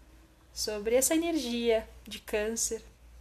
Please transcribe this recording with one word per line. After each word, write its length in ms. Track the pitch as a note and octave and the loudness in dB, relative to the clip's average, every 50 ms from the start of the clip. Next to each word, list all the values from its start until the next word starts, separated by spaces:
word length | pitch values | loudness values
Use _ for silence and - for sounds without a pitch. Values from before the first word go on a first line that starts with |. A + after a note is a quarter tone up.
| - - - - - - - - - - - | -20 -20 -20 -20 -20 -20 -20 -20 -20 -18 -8
sobre 400 | - - - G#3+ G#3 G#3 A3+ A#3 | -6 -6 -4 -4 -4 0 2 4
essa 220 | B3+ C4 - E4 | 4 4 4 2
energia 720 | D#4+ E4 E4+ E4 D#4 B3 A#3+ A#3+ A#3 A#3 A#3 A3 A3 A3 - - - - | 2 2 2 0 0 -2 -2 -2 0 2 2 2 2 2 -4 -14 -20 -16
de 160 | - G#3 - | -14 -14 -14
Câncer 600 | - - - G#3+ G#3 A3 A3+ A3+ - - A3+ A3 - - - - - - - - | -10 -4 -2 -2 -2 -2 -2 -2 -2 -4 -4 -6 -8 -14 -20 -20 -20 -20 -20 -20